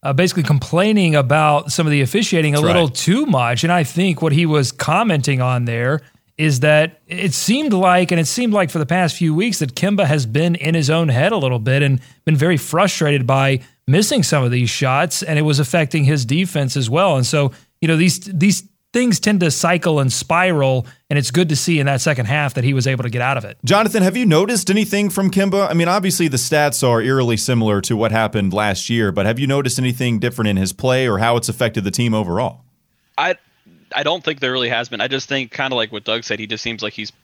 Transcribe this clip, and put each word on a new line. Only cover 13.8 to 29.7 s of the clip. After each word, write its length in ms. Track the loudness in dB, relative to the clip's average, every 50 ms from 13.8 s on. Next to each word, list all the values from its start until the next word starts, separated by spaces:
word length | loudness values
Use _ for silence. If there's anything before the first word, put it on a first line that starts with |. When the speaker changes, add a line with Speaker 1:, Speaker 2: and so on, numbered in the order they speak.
| _ 2
Speaker 1:
missing 340 | 2 2 4 2 2 0
some 220 | 0 2 0 0 0
of 80 | 0
these 180 | 0 0 0 -2
shots, 540 | -2 -2 0 0 2 0 0 -2 -4 -6 -4
and 160 | -2 -2 0
it 40 | 2
was 160 | 2 2 0
affecting 440 | 0 0 0 0 0 0 0 0 2
his 220 | 2 2 0 0
defense 520 | -2 -2 -2 -2 -2 -2 -4 -4 -2 -2 -4
as 140 | -2 -2
well. 240 | 0 2 2 2 2
And 100 | 2 0
so, 260 | 0 0 0 0 0 -2 -6 _ _ _ _
you 80 | 0 0
know, 100 | 2 4
these, 220 | 2 2 0 -2
these 440 | -6 -6 -2 2 2 2 2 0 -4 -14 _ _ _ _ -2
things 260 | 0 0 0 0 0
tend 180 | 0 0 0 2
to 100 | 2 0
cycle 480 | 0 0 0 0 0 0 0 0 0 2
and 120 | 0 0
spiral, 720 | -2 -4 -4 -2 0 0 2 2 2 2 2 2 0 0 -2 -6 -12 _ _ _
and 80 | -2 -2
it's 120 | -2 0
good 160 | 0 0 2 2
to 80 | 0
see 240 | -2 0 0 0 0
in 60 | 2
that 160 | 0 0 0
second 240 | 0 0 -2 -2 -2
half 300 | -2 0 0 -2 -2 -2
that 80 | -2 -2
he 100 | 0 0
was 140 | 0 0 0
able 160 | -2 -2 -4
to 60 | -4
get 120 | -4 -2
out 160 | -2 -2 -2 -2
of 80 | -6
it. 120 | -8 -14 _ 0
Speaker 2:
Jonathan, 400 | 2 2 4 4 2 2 2 2
have 140 | 2 2 2
you 80 | 2
noticed 440 | 4 4 4 4 2 0 -2 0 0
anything 400 | 0 0 0 0 0 -2 0 0
from 220 | -2 0 -2 0
Kemba? 380 | 2 2 0 2 2 0 0 0
I 40 | 0
mean, 140 | 0 2 2
obviously 400 | 0 0 0 -2 0 0 0 0
the 80 | 0 -2
stats 480 | -2 0 0 2 2 2 0 0 2
are 160 | 2 2 2
eerily 360 | 2 2 0 2 2 0 0 -2
similar 420 | 0 0 0 2 2 2 0 0
to 140 | 0 -2 -2
what 160 | 0 0 0
happened 400 | 2 2 0 0 0 -2 -2 0
last 380 | 0 0 0 0 -2 -4 -4 -4
year, 220 | -2 0 0 0 0
but 120 | 0 0
have 140 | 0 0 -2
you 80 | -2 0
noticed 320 | 0 0 -2 -2